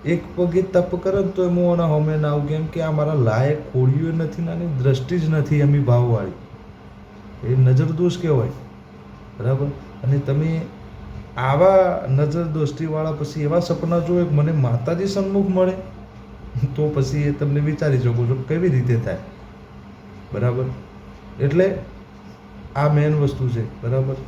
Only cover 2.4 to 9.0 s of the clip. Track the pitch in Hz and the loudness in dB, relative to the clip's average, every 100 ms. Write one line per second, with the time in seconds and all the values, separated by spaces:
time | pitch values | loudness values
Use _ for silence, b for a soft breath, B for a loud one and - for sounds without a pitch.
2.4 | 143 156 160 170 160 151 151 151 113 110 | 0 -2 -4 -4 -2 0 2 2 2 4
3.4 | 139 151 - 127 127 143 165 165 160 - | 2 0 -2 2 2 2 0 -2 -2 -4
4.4 | 165 165 175 139 131 123 - 175 156 156 | -4 -4 -4 0 2 2 0 -2 2 0
5.4 | 139 151 147 143 123 120 123 110 95 - | 2 4 4 4 4 4 4 0 -2 -10
6.4 | - - - - - - - - - - | -18 -20 -20 -20 -20 -20 -20 -20 -20 -10
7.4 | 120 131 127 127 160 160 175 170 165 135 | 0 4 6 6 4 2 0 0 0 2
8.4 | 113 - - - - - | 0 -6 -16 -20 -20 -20